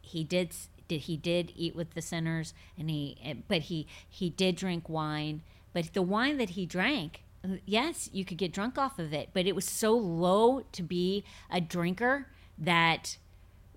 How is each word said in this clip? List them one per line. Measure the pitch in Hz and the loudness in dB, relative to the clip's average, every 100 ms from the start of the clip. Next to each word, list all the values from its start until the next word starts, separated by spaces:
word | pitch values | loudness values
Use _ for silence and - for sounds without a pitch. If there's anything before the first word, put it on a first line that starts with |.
he | - 170 | -10 -6
did | 151 180 175 | 0 0 0
s-, | - - - - | -6 -16 -14 -6
did, | 156 | -6
he | 156 156 | -4 -4
did | 175 175 170 - | 0 0 0 -4
eat | 170 165 | -6 -4
with | 165 - | -8 -8
the | |
sinners | - 170 165 165 156 - - - | -6 -2 -2 -2 -4 -12 -18 -8
and | 156 | -4
he, | 151 143 - | -4 -4 -8
and, | 127 120 - | -10 -8 -2
but | 185 | -2
he, | 147 165 139 - - | 0 -6 -6 -14 -16
he | - 175 | -6 -4
did | 147 185 175 | 2 0 2
drink | 190 170 165 | -2 -4 -4
wine. | 160 151 151 151 151 - - - | -4 -2 -4 -4 -6 -12 -20 -8
But | 175 165 | -4 -2
the | 202 | 0
wine | 180 208 269 294 | 0 2 2 0
that | 208 | -2
he | 180 170 | -2 -4
drank, | 180 214 285 156 - - - | 0 0 0 -4 -10 -20 -10
uh, | 185 190 - | -8 -6 0
yes, | 214 302 - - | 0 0 -4 -6
you | 190 185 | -6 -4
could | 165 | -2
get | 185 | -2
drunk | 190 226 269 | -2 -4 0
off | 269 - | -2 -2
of | 156 | -4
it, | 147 - | -4 -2
but | 190 180 | 0 2
it | 180 | 0
was | - | -2
so | - 220 | 2 4
low | 240 190 165 180 196 233 269 - | 4 2 2 4 8 6 4 -2
to | - | -8
be | 165 175 180 202 - - - | -2 0 2 0 -4 -16 -4
a | 180 | -2
drinker | 160 180 170 185 240 277 262 - - - | 0 0 0 2 2 2 -2 -16 -18 -4
that, | 156 170 165 156 - - - - - - - | 4 6 6 4 -2 -12 -16 -20 -20 -20 -18